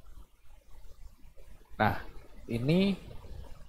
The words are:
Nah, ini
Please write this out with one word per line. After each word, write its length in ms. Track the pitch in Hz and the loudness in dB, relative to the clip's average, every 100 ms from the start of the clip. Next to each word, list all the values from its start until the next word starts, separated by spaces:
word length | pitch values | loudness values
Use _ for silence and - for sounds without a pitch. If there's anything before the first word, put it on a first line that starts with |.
| - - - - - - - - - - - - - - - - - - | -12 -14 -16 -16 -16 -16 -14 -12 -10 -10 -14 -14 -16 -14 -12 -12 -6 4
Nah, 160 | 107 95 - - - - - | 4 4 -2 -10 -12 -12 -2
ini 480 | 113 127 175 196 190 - - - - - - | 2 6 8 6 4 -2 -10 -8 -8 -8 -10